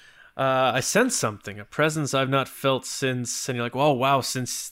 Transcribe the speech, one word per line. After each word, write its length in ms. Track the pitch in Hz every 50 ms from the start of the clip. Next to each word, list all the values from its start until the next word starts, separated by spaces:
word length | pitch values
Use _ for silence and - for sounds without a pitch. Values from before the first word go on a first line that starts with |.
| - - - - - - _
uh, 360 | - 135 131 131 131 131 131 113
'I 60 | 131
sense 360 | 127 - - 196 247 262 -
something, 420 | - - 113 104 101 - 104 98 104
a 60 | 101
presence 480 | - - - 147 160 156 156 147 123
I've 160 | - 135 135 131
not 180 | 135 139 127
felt 380 | - - - - 139 135 123 -
since.'" 640 | - - - 139 131 127 123 120 - - - - -
And 80 | 127
you're 80 | 120 117
like, 100 | 120 -
"Oh, 160 | 127 143 151 139
wow, 260 | 117 131 135 139 131
since 500 | 120 - - 131 123 - - - - -